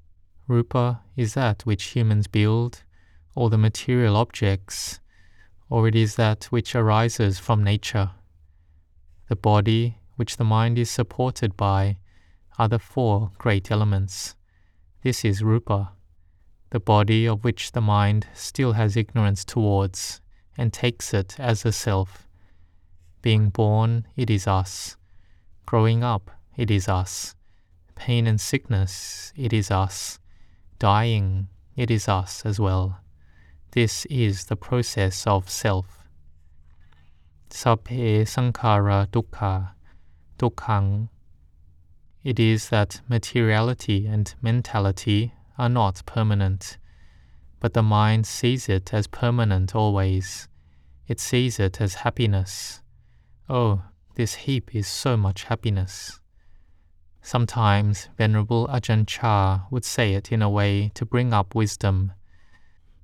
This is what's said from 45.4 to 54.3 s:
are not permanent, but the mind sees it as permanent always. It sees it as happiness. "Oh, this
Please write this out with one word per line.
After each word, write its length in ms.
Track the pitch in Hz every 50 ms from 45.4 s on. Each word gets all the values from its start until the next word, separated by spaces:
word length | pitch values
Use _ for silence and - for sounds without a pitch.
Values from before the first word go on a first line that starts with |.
| - - -
are 120 | - 123 120
not 340 | 123 123 107 95 95 - -
permanent, 720 | - - 117 110 107 104 101 98 92 95 95 - - - - - - - - - - - - - _ - - - - - -
but 120 | - 113
the 120 | - 117 107
mind 420 | 107 107 104 107 107 110 110 107
sees 420 | - - - - 120 127 127 - -
it 240 | 98 95 95 -
as 140 | - 107 101
permanent 720 | - - - 123 120 120 120 117 104 98 92 95 92 -
always. 720 | 110 107 107 101 98 95 92 95 92 92 92 - - - - - - - - - - _ - - - -
It 140 | - 120 -
sees 400 | - - - 123 127 123 110 -
it 200 | 101 95 - -
as 220 | 107 98 - -
happiness. 800 | - 120 - - 120 104 101 95 92 95 - - - - - - - - - - _ _ _ _ _ _ - - - -
"Oh, 340 | 139 123 120 110 101 95 92 - - _ _ _ -
this 180 | - 117 107